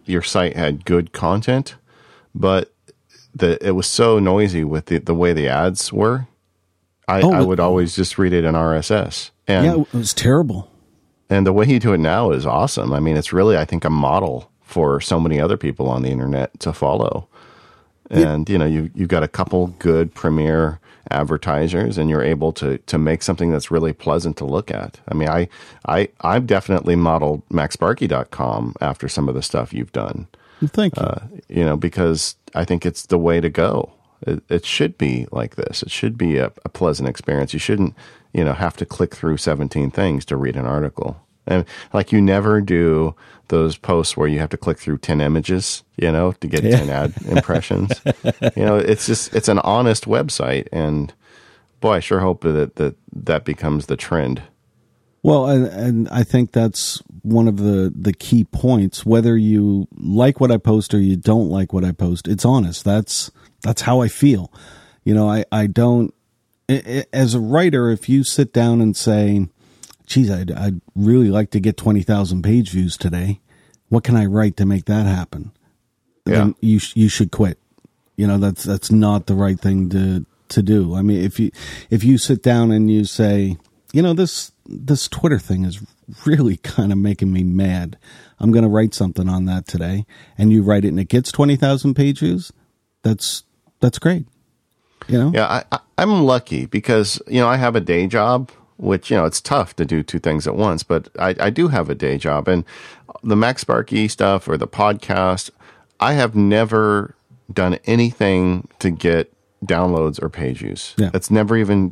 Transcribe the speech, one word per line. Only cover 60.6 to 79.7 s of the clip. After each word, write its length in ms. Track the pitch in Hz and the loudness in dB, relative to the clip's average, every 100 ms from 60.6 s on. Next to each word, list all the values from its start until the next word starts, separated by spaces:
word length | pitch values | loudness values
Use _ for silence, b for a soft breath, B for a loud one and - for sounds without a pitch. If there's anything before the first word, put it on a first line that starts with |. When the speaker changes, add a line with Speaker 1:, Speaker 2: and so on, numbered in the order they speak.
| - 110 98 | 4 2 2
Speaker 2:
or 40 | 104 | 2
you 160 | 98 | 2
don't 360 | 92 98 110 92 | 2 2 2 2
like 240 | 95 92 | -2 -2
what 100 | 95 | -2
I 80 | 90 | -2
post, 340 | 85 87 87 - | -2 -2 -2 -4
it's 200 | 101 120 | 0 2
honest. 400 | 131 92 85 101 | 2 0 -4 -2
That's, 440 | 104 104 - - _ b b | 0 -2 -8 -10 _ b b
that's 220 | - 110 | -6 -4
how 180 | - 127 | 0 0
I 80 | 120 | 0
feel. 420 | - 143 110 87 B B B B B | 2 4 4 -2 B B B B B
You 80 | - | 0
know, 160 | 107 104 | 2 2
I, 160 | 107 104 | 0 -2
I 140 | 107 104 | 0 0
don't, 480 | 104 120 120 117 - _ _ _ _ - | 2 4 4 0 -6 _ _ _ _ -4
i-, 120 | 135 - | -2 -2
i-, 200 | 131 - | -8 -4
as 220 | 135 127 | 0 2
a 60 | 120 | 2
writer, 500 | 110 151 180 139 120 | 2 2 4 4 2
if 180 | 110 - | 0 2
you 160 | 135 | 2
sit 300 | 131 - 139 | 2 0 0
down 260 | 120 117 117 | 2 4 4
and 160 | 110 98 | 2 2
say, 520 | - 107 104 101 90 _ B B B B - | 2 2 4 2 0 _ B B B B -2
"Geez, 240 | 131 113 | 2 2
I'd, 220 | 92 90 | 0 -4
I'd 300 | - 101 90 - | -4 -4 -4 -6
really 360 | 95 104 127 110 | 0 4 6 6
like 200 | 101 107 | 2 0
to 80 | 107 | 0
get 180 | 104 - | 0 0
twenty 240 | 113 104 | 0 0
thousand 400 | 90 104 95 92 | 2 0 0 0
page 280 | 90 117 101 | 2 2 2
views 280 | 90 90 - | -2 -2 -2
today. 420 | 90 87 95 101 _ b b b - | -4 -2 -4 -6 _ b b b -2
What 160 | 117 | 0
can 120 | 117 117 | 2 2
I 100 | 101 | 2
write 320 | 104 104 90 | 2 0 2
to 80 | 98 | 0
make 180 | 98 | 0
that 220 | - 104 101 | 0 0 2
happen?" 460 | 92 87 - 110 - _ _ _ _ _ _ - | 0 -4 -12 -16 -18 _ _ _ _ _ _ 0
Speaker 1:
Yeah. 80 | |
Speaker 2:
Then 200 | 107 104 - | 2 2 0
you 180 | 113 107 | 2 2
sh-, 160 | - | 0
you 140 | - 107 | 2 2
should 220 | - 98 | 2 -2
quit. 280 | - 101 - _ _ _ _ _ - | 0 0 -2 _ _ _ _ _ -2
You 100 | 101 | 0
know, 100 | 101 | 2
that's, 280 | 101 90 | 0 -2
that's 280 | - 98 - | -4 -4 2
not 340 | 110 107 104 87 | 4 4 2 0
the 80 | |
right 240 | 98 98 92 | 0 2 0
thing 300 | 98 | 0